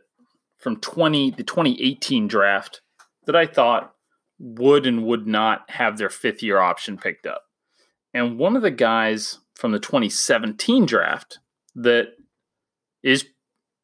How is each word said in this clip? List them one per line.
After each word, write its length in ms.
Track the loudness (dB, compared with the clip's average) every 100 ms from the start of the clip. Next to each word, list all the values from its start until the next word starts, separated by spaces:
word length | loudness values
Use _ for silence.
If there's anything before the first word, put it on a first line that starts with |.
| _ _ _ _ _ _
from 200 | -8 -6
twenty, 520 | -6 -2 0 2 0
the 140 | -2
twenty 360 | -6 0 0 0
eighteen 480 | -2 -2 0 0 0
draft 540 | 2 2 0 -4 -16 _ _ _ _ 0
that 100 | 2
I 100 | 4
thought 480 | 2 2 2 -4 _ _ _ _ -20
would 480 | -18 0 4 4 4
and 180 | 0 0
would 220 | -2 0
not 420 | 0 0 0 -6
have 280 | -2 -2 -2
their 120 | -6
fifth 320 | -4 -6 -4
year 160 | 0 2
option 400 | 2 0 -8 -8
picked 300 | -8 -8 -10
up. 160 | -12 -14 _ _ _ _ _ _
And 260 | -4 -4 0
one 160 | 0 2
of 80 |
the 80 | 0
guys 680 | 2 2 2 0 -2 -6 -12 _ -6
from 160 | -2
the 80 | -2
twenty 300 | -2 -2 0
seventeen 760 | -2 0 0 -2 -4 0 2 4
draft 520 | 2 0 -4 -10 -20 _ _ _ -2
that 320 | 2 2 0 -10 _ _ _ _ _ _ _ _
is 220 | 0 0 -2 _ _ _ _ _